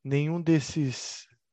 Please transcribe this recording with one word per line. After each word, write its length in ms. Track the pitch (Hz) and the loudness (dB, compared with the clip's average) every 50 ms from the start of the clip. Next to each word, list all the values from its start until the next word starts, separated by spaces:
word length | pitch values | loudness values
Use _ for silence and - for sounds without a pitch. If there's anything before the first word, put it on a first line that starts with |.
| - | -4
Nenhum 360 | 135 139 143 147 156 165 175 | -2 0 0 2 0 -2 0
desses, 840 | 170 160 165 156 127 - - 160 147 131 120 - - - - - - - _ _ _ _ | 2 4 4 4 2 0 -2 0 0 0 -2 -4 -8 -12 -12 -14 -16 -20 _ _ _ _